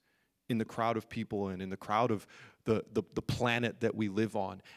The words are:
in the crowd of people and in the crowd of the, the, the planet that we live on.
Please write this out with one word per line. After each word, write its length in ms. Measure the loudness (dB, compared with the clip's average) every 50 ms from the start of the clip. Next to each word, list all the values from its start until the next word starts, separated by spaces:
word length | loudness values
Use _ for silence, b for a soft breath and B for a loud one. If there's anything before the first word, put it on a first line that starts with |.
| _ _ _ _ _ _ _ _ _ -2
in 80 | -2 -2
the 80 | -2
crowd 320 | -2 -2 0 0 2 0 0
of 100 | -2 -6
people 400 | -6 -6 -4 -2 -2 -2 -2 -2
and 140 | -4 -4
in 80 | -6 -6
the 80 | -8 -8
crowd 320 | -4 0 2 2 4 2
of 160 | 2 -2 -4 -10 B B B B B B B
the, 200 | 2 2 2 0 -2
the, 100 | -2 -2 -2 -2 -4
the 80 | -6
planet 580 | -4 -2 -2 0 2 2 2 2 2 0 0 0
that 140 | 0 0 2
we 160 | 0 -2 0
live 260 | 2 2 0 0 0
on. 240 | -2 -4 -4 -6 -10 -14 B B